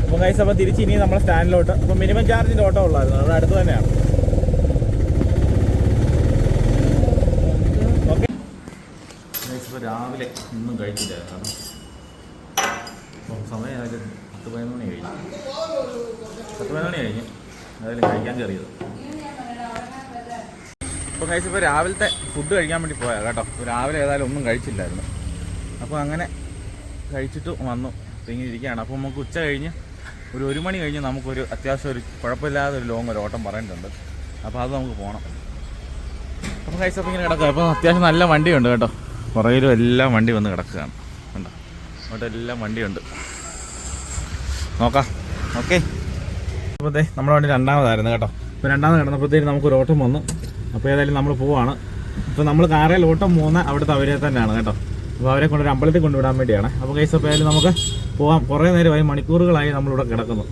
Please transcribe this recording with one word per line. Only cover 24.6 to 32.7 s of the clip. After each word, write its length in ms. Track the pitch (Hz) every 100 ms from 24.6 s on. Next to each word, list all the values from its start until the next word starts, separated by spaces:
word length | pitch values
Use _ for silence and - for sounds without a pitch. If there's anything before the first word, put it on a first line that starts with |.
| - 104 90 90 - - - - - - - -
അപ്പൊ 120 | 120 151
അങ്ങനെ 220 | 143 156 175 - - - - - - - -
കഴിച്ചിട്ട് 400 | 139 131 151 151 170 131
വന്നു, 200 | 123 131 120 - -
ഇപ്പൊ 100 | -
ഇങ്ങനെ 140 | 120 127
ഇരിക്കുകയാണ്. 280 | 113 131 117
അപ്പൊ 100 | 113 135
നമുക്ക് 220 | 139 135 135
ഉച്ച 120 | 170 156
കഴിഞ്ഞ് 240 | 143 156 165 - - - - - 127
ഒരു, 80 | 135
ഒരു 80 | 143
മണി 140 | 175 190
കഴിഞ്ഞ് 200 | 156 147 139
നമുക്കൊരു 360 | 135 131 131 131 -
അത്യാവശ്യം 340 | 135 135 143
ഒരു 80 | 123 113 -
കുഴപ്പമില്ലാതെ 540 | 120 127 147 143 139